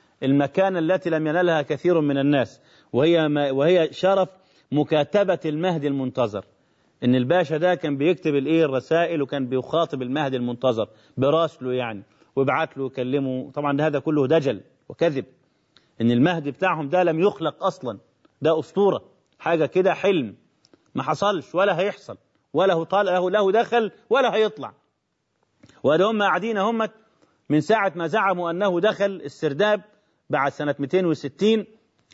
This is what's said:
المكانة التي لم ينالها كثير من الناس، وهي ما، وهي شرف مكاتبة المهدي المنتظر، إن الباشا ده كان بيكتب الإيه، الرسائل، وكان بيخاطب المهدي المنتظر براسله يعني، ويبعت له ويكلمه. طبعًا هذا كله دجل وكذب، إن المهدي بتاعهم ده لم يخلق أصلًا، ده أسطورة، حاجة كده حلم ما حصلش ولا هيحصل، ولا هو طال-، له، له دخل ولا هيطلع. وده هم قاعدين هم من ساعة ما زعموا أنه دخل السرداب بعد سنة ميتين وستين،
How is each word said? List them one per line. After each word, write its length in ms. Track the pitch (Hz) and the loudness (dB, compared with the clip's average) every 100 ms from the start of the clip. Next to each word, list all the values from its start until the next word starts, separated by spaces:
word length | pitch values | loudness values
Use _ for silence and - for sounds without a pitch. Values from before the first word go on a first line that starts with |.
| _ - | _ -6
المكانة 560 | 135 143 139 - 190 185 | 0 2 2 0 0 0
التي 300 | 160 185 180 | 0 0 0
لم 180 | 160 156 | -2 0
ينالها 340 | 165 180 160 | 0 2 0
كثير 400 | 143 143 175 170 | -2 -2 2 2
من 160 | 147 139 | 2 0
الناس، 440 | 139 143 117 - _ _ - | 2 2 0 -6 _ _ -4
وهي 340 | 120 156 170 156 | 0 2 2 2
ما، 240 | 147 143 | 0 0
وهي 380 | 135 151 180 160 | 2 4 4 2
شرف 380 | 139 185 196 185 - _ _ - | 0 0 2 0 -6 _ _ -4
مكاتبة 680 | 143 151 151 143 208 190 170 160 | -2 0 0 2 0 2 0 -2
المهدي 420 | 151 185 165 143 | -2 -2 -2 -2
المنتظر، 580 | 139 131 131 117 101 - _ _ _ _ - | -4 -4 -2 -2 -4 -12 _ _ _ _ -4
إن 120 | 123 127 | 0 0
الباشا 420 | 123 180 170 156 | 2 0 0 0
ده 180 | 180 180 | 0 0
كان 220 | 156 139 | -4 0
بيكتب 380 | 151 175 160 143 | 0 0 0 0
الإيه، 300 | 135 165 156 | 0 2 2
الرسائل، 560 | 131 - 165 170 165 | 0 0 0 0 -2
وكان 260 | 139 143 127 | -4 -4 -4
بيخاطب 540 | 127 123 160 160 135 | -4 -2 -2 -2 -4
المهدي 360 | 123 143 143 131 | -6 -4 -4 -4
المنتظر 520 | 120 117 131 113 104 _ _ - | -4 -2 -2 0 -4 _ _ -2
براسله 560 | 135 156 165 - 127 | 2 2 0 -4 -6
يعني، 300 | 127 120 104 - _ _ - | -4 -6 -10 -16 _ _ -2
ويبعت 420 | 135 135 160 135 | 0 0 -4 -6
له 60 | |
ويكلمه. 680 | 135 131 127 139 135 127 - | -8 -6 -4 -2 -2 -6 -8
طبعًا 300 | 147 147 139 | -6 -2 0
هذا 180 | 156 143 | 0 -2
كله 280 | 160 151 131 | -2 0 2
دجل 340 | 165 135 101 - _ - | 2 2 -4 -8 _ -14
وكذب، 360 | - 165 135 - _ _ _ _ _ _ - | -2 -2 -2 -8 _ _ _ _ _ _ -2
إن 100 | 117 | 2
المهدي 400 | 120 156 170 143 | 4 2 2 -4
بتاعهم 380 | 135 185 160 139 | -2 -2 -2 0
ده 140 | 175 | 2
لم 160 | 175 160 | 2 2
يخلق 440 | 196 202 160 - | 0 0 -6 -2
أصلًا، 360 | 190 - 127 101 _ _ _ - | -4 -4 -10 -10 _ _ _ -2
ده 180 | 147 160 | 0 0
أسطورة، 420 | 143 190 202 143 - _ _ _ | -2 0 0 0 -6 _ _ _
حاجة 260 | 156 170 143 | -2 0 0
كده 280 | 185 185 | 2 0
حلم 420 | 156 196 185 113 90 _ _ _ _ _ - | 2 0 0 -2 -10 _ _ _ _ _ -8
ما 80 | |
حصلش 520 | 135 156 202 165 - 170 | -4 -2 0 -2 -4 0
ولا 240 | 202 165 | 0 2
هيحصل، 380 | 196 - - 104 _ _ _ | -2 -4 -16 -18 _ _ _
ولا 200 | 147 190 | 0 2
هو 100 | 165 | 0
طال-، 220 | 160 190 196 | 0 0 2
له، 240 | 180 180 | 0 0
له 220 | 202 196 | 2 2
دخل 400 | 214 240 233 214 - - | 2 2 0 -2 -6 -2
ولا 260 | 262 247 208 | 2 2 2
هيطلع. 380 | 214 143 120 - _ _ _ _ _ _ _ _ - - | 0 -2 -14 -14 _ _ _ _ _ _ _ _ -20 -4
وده 220 | 131 160 202 | 0 2 2
هم 100 | 220 | 2
قاعدين 360 | 202 180 220 208 | 0 0 -2 -2
هم 300 | 202 226 220 - _ _ _ _ - | -2 -2 -4 -8 _ _ _ _ -2
من 120 | 151 | -2
ساعة 320 | 147 220 196 165 | 2 2 0 -2
ما 120 | 165 | -4
زعموا 440 | 208 196 180 170 | 0 0 0 -4
أنه 280 | 170 202 175 | -2 -2 0
دخل 420 | 202 - 202 190 147 | 0 0 -4 -4 -12
السرداب 560 | - 156 139 208 208 - _ _ _ - | -6 -4 0 0 0 -6 _ _ _ -6
بعد 220 | 143 139 | -2 -2
سنة 240 | - 147 143 | -2 -4 -4
ميتين 260 | 139 185 180 | -2 0 0
وستين، 600 | 151 139 - 208 220 - _ _ _ _ | -2 -6 -2 2 2 -2 _ _ _ _